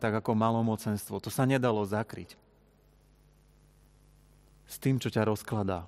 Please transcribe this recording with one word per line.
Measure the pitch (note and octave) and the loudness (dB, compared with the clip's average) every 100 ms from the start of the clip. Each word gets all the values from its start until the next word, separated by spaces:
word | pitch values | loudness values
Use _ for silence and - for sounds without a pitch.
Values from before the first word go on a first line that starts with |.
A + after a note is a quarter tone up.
tak | A2+ G#2+ | 0 0
ako | - A2 | 2 2
malomocenstvo. | A2+ A2+ A2+ G#2+ A2 G2+ - G2 | 4 2 0 0 -2 -4 -4 -8
To | - | -6
sa | - C3 | 0 2
nedalo | C3+ B2 G#2+ G2+ | 4 2 2 0
zakryť. | G#2+ A2 - F2+ - _ _ _ _ _ _ _ _ _ _ _ - - _ - - - - - - - - - | -2 -4 -10 -16 -20 _ _ _ _ _ _ _ _ _ _ _ -20 -20 _ -20 -20 -20 -20 -20 -20 -20 -20 -18
S | - | -4
tým, | C3+ C3 | 0 0
čo | A2+ | 0
ťa | A2+ G#2+ | 0 2
rozkladá | G#2 - G#2+ G2 F2+ | 0 -2 -2 0 -2